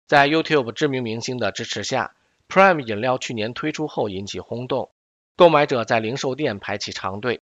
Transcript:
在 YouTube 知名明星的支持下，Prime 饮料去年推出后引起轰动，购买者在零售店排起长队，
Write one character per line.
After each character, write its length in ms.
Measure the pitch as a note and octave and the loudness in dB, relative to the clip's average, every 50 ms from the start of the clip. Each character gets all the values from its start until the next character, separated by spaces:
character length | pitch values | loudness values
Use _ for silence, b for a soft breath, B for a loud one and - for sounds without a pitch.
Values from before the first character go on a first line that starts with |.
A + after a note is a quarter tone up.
| _ - | _ 2
在 180 | D3+ C#3+ C#3+ | 4 4 4
YouTube 460 | C#3+ D#3 D#3+ D#3 - D#3 D3 B2 A2+ G#2+ | 4 2 0 0 2 0 0 0 -2 -2
知 160 | - D#3+ D3 | -2 -2 0
名 160 | C3 C3 B2 | 0 -2 -4
明 160 | A2+ A2 A#2 | -4 -4 -6
星 180 | A2+ - B2+ B2 | -6 -6 -4 -2
的 140 | A2 G2 - | -2 -4 -4
支 100 | - A2+ | -4 -8
持 200 | - - G#2+ G2+ | -8 -6 -6 -6
下， 320 | - C3+ B2 G2 - _ _ _ _ _ _ _ - | -4 -2 -2 -2 -4 _ _ _ _ _ _ _ 0
Prime 320 | - F#3 F#3+ G3 F3+ D3+ | 4 6 6 6 6 2
饮 200 | C3 A2+ G#2+ G2+ | -2 -4 -4 -2
料 180 | A2+ B2+ B2+ C3 | 0 0 -2 -2
去 160 | - - C3 | -4 -6 -6
年 200 | A2 G#2 A#2 B2 | -4 -4 -4 -6
推 160 | - - D#3 | -6 -6 -6
出 160 | D3+ - D#3 | -4 -4 -6
后 220 | D3 - E3 B2 A2 | -6 -4 -4 -4 -4
引 180 | F#2 F#2 G2+ | -4 -6 -8
起 140 | G2 - F2+ | -8 -10 -10
轰 260 | F2 - A#2 A#2 B2+ | -10 -8 -8 -8 -6
动， 240 | B2 C#3+ B2 G2 - _ _ _ _ _ _ _ _ _ | -4 -4 -4 -4 -6 _ _ _ _ _ _ _ _ _
购 120 | - F3+ E3+ | 8 8 8
买 160 | D#3 C#3+ D3 | 8 6 4
者 200 | C#3+ C#3+ A#2+ A2 | 2 0 -2 0
在 160 | G#2+ B2+ A2+ | 0 0 0
零 160 | A2 G#2+ B2+ | 0 0 -4
售 180 | C3+ - C#3 B2+ | -4 -4 -4 -4
店 240 | C3+ D3+ C3 G#2+ G2 | -2 -2 -4 -4 -4
排 180 | - - G2+ | -6 -8 -8
起 140 | G#2 - - | -6 -6 -8
长 300 | F#2 - - F#2+ F#2+ G#2 | -8 -6 -6 -6 -6 -4
队， 200 | A#2 B2 A2 - _ _ | -4 -4 -4 -4 _ _